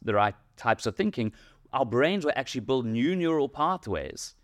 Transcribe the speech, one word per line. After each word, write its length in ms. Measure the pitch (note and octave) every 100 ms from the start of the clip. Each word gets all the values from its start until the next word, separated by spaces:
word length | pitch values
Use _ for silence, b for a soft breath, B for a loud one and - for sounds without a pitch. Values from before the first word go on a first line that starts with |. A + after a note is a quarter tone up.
the 120 | -
right 200 | G#2 G#2 - _ -
types 300 | A#2 A2 A#2
of 80 | -
thinking, 360 | G#3 D#3 A2 b b b -
our 120 | C3
brains 400 | B2 A#2+ D3+ G3+
will 80 | D3 C3+
actually 240 | C3+ B2+
build 260 | G#2+ C3 A#2
new 300 | A2+ C#3 F#3
neural 320 | E3 D#3+ C#3
pathways 880 | - D#3 F#3 A2+ E2+ C2+ - - -